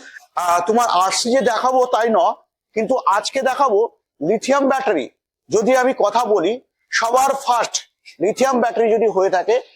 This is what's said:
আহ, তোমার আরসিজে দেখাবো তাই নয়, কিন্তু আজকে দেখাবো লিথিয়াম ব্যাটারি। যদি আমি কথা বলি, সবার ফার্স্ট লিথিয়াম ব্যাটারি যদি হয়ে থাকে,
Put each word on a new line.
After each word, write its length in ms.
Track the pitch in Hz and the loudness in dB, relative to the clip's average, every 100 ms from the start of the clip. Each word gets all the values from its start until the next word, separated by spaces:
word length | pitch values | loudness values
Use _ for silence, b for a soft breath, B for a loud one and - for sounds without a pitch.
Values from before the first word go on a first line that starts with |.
| B B B - | B B B -4
আহ, 240 | 175 175 175 | 0 0 2
তোমার 220 | 220 240 | 0 2
আরসিজে 520 | 175 190 - 233 262 | 0 0 -2 0 0
দেখাবো 440 | 220 220 254 262 247 | 0 0 0 2 2
তাই 240 | 226 233 | 0 2
নয়, 240 | 208 180 233 _ _ _ | 2 0 -2 _ _ _
কিন্তু 240 | 214 202 254 - | -6 -2 -2 0
আজকে 340 | 202 - 269 | 0 -2 -4
দেখাবো 480 | 262 247 269 202 233 - _ _ | -2 0 0 2 0 -4 _ _
লিথিয়াম 480 | 151 214 - 277 269 | -2 -2 0 0 2
ব্যাটারি। 400 | 269 247 170 117 - _ _ - | 0 0 -2 -4 -12 _ _ -4
যদি 280 | 180 214 254 | -2 2 2
আমি 160 | 254 254 | 2 0
কথা 280 | 156 233 240 | 0 0 0
বলি, 360 | 208 170 247 - _ _ | 0 0 -4 -10 _ _
সবার 460 | - 233 254 269 269 | -4 0 2 2 0
ফার্স্ট 380 | 240 240 202 - - _ B - | -2 -2 -2 -6 -12 _ B -4
লিথিয়াম 420 | 175 - 262 247 | -4 0 0 0
ব্যাটারি 300 | 208 - 226 | 0 0 0
যদি 160 | 220 214 | 0 0
হয়ে 220 | 190 190 | 0 0
থাকে, 320 | 180 170 240 b | 0 0 -2 b